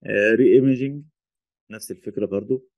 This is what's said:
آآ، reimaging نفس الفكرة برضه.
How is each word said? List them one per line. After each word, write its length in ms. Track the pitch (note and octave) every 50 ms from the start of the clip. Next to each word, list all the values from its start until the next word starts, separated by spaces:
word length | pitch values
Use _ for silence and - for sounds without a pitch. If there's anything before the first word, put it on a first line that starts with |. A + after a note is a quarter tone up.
| _
آآ، 320 | G2+ G#2 G2+ G2+ G#2+ A#2
reimaging 580 | A2+ C3 A#2 F#2+ C3 C3 C3+ C3 B2 C3 C#3 C#3+ D3 D3 D#3 _ _ _ _ _ _ _ _ _ _ _ _
نفس 200 | G#2+ A2 - -
الفكرة 360 | G2 - _ - G2+ - G#2+
برضه. 420 | F#2 F#2+ G2+ G#2+ G#2+ C3 C3 C3 _ _